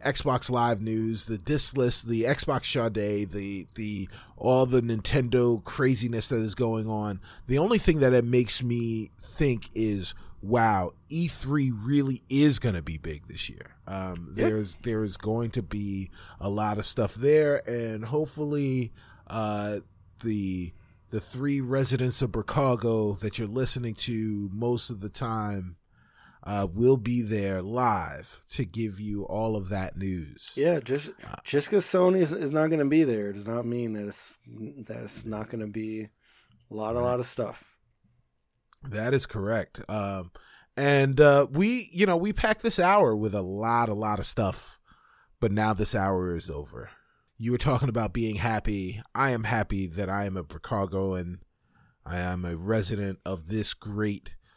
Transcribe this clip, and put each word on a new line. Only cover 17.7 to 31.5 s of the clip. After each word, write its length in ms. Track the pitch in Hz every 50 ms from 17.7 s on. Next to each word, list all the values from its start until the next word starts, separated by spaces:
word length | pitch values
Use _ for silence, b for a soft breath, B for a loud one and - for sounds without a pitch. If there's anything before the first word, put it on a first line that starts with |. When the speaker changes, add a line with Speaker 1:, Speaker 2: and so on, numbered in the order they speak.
| 120 120 117 113 110 107 110
Speaker 1:
hopefully, 880 | 110 131 151 156 147 - 151 151 147 147 147 143 135 131 127 120 113 - b b b b b b
uh, 540 | b - 113 110 107 107 104 104 104 104 101 - - _ - - - - - -
the, 500 | 117 110 104 98 95 92 92 90 85 - b b b b b b -
the 100 | - 107
three 400 | - - - 127 135 143 139 139
residents 600 | 131 120 131 135 135 127 127 131 127 127 120 - 135
of 100 | 120 90
Chicago 800 | 113 104 - - 151 143 135 123 113 104 117 113 110 107 104 101
that 240 | 95 - 107 - -
you're 100 | 113 101
listening 460 | 104 127 131 120 - 127 120 117 107
to 540 | - - - 120 110 110 110 107 101 101 98 92
most 380 | 104 117 120 123 117 - -
of 100 | 120 98
the 80 | 98 104
time, 680 | - - 135 117 110 110 107 107 104 98 92 90 87 - _ b b b b b b b b b b b b
uh, 220 | - - - 98 90 82
will 240 | 101 117 127 135
be 240 | 131 104 117 120 123
there 400 | 117 104 110 104 101 98 95 92
live 800 | 90 98 113 123 127 123 107 95 82 78 76 67 - - - - _ -
to 140 | - - 131
give 360 | 90 85 113 113 107 98 92
you 240 | 104 104 104 101 98
all 320 | - - 104 113 113 110
of 120 | 104 95 92
that 260 | 101 95 92 92 - -
news. 540 | 95 98 92 90 80 71 71 - - - -
Speaker 2:
Yeah, 240 | 135 139 165 175 156
just, 300 | 120 110 131 143 147 156 - - -
Speaker 1:
Uh, 80 | - - - -
Speaker 2:
just 260 | -